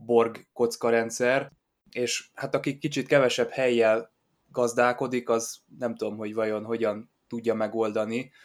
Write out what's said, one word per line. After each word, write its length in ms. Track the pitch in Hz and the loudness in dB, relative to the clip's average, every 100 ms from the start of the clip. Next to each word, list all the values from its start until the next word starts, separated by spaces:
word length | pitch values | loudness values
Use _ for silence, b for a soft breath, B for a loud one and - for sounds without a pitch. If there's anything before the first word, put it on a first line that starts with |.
Borg 340 | 113 117 113 113 - | 2 4 4 -2 -10
kockarendszer, 1000 | - 117 - 120 117 113 - 123 135 139 _ _ _ _ | -2 -2 0 0 2 0 0 0 0 -2 _ _ _ _
és 380 | 117 120 - - | -4 -4 -4 -10
hát 200 | - 135 | -10 -4
aki 240 | 135 143 139 | -2 -2 -4
kicsit 280 | 147 139 127 | -4 -4 2
kevesebb 440 | 143 127 123 117 | 4 4 2 -2
helyjel 600 | - 127 120 110 113 117 _ _ _ _ | 0 2 4 4 2 -2 _ _ _ _
gazdálkodik, 760 | - 120 117 123 123 131 123 120 | -2 0 4 2 2 -2 -2 0
az 300 | 117 117 - _ - | 0 -2 -12 _ -8
nem 180 | 120 117 | -8 -4
tudom, 200 | 107 107 | -6 -6
hogy 180 | 107 | -6
vajon 300 | 110 110 107 | -4 -2 -2
hogyan 460 | 110 117 110 107 113 _ _ | -4 -2 -2 -4 -10 _ _
tudja 260 | 117 113 | -4 -2
megoldani 800 | 110 107 110 110 107 107 117 131 b | 0 0 0 0 -2 -2 -4 -6 b